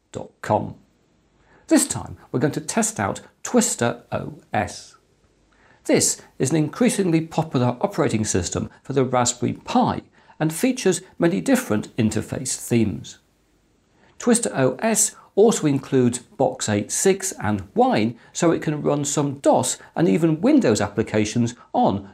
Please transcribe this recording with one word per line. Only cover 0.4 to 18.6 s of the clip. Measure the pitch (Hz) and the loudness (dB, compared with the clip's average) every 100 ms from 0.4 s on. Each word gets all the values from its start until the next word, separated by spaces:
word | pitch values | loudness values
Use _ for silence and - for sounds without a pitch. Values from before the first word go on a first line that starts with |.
com. | - 104 - - _ _ _ _ _ _ _ _ - | -2 -2 -2 -14 _ _ _ _ _ _ _ _ 2
This | 311 - | 2 2
time | 107 87 90 - | -6 -10 -16 -8
we're | 131 | -2
going | 143 | -2
to | 151 | -2
test | 156 - 226 - | -4 -2 -2 -2
out | 98 - - _ | -4 -4 -12 _
Twister | - 247 214 - 120 - - | -2 0 0 0 -2 -2 -8
O | - - - - | -8 -8 -14 -6
S. | 107 101 - - _ _ _ _ _ _ _ _ _ - | -4 -4 -8 -20 _ _ _ _ _ _ _ _ _ 0
This | 226 - - - - | 2 2 -4 -10 -4
is | 127 | 0
an | 160 | 0
increasingly | 151 - 240 - 185 165 | 0 2 0 2 0 0
popular | 160 - - 135 123 - | 0 -4 -2 0 0 0
operating | - - 117 107 107 | -4 -2 0 0 0
system | 98 90 - - - | -2 -2 -4 -6 -12
for | - | -4
the | 135 123 | -2 0
Raspberry | 123 120 - 120 | 2 0 -2 -4
Pi | - - 247 180 - - _ _ - | -6 -2 0 2 -2 -8 _ _ -4
and | 156 | -4
features | 156 269 254 190 175 - - | 0 -2 0 0 -2 -4 -2
many | 170 185 | 0 0
different | 208 262 - 107 - - | 2 0 2 -4 -4 -2
interface | 110 107 - - 131 - | 0 0 -6 -8 -6 -8
themes. | - 120 107 80 - - _ _ _ _ _ _ _ _ _ - | 0 0 0 -2 -12 -20 _ _ _ _ _ _ _ _ _ -6
Twister | - 233 - - | 0 2 0 0
O | 131 - | 0 0
S | 220 214 - - - - | -2 0 -2 -4 -6 4
also | 220 - 156 | 4 4 0
includes | 139 - 135 120 120 | 0 2 2 4 0
Box | - - 135 - - | -10 -2 -2 -2 -2
eight | 104 107 | -2 -2
six | - 196 190 - | 0 0 0 -4
and | - 104 104 87 - | -6 -4 -4 -4 0
Wine, | - 123 110 123 - | 2 2 0 -4 -12
so | - 170 | 0 0
it | 165 | 0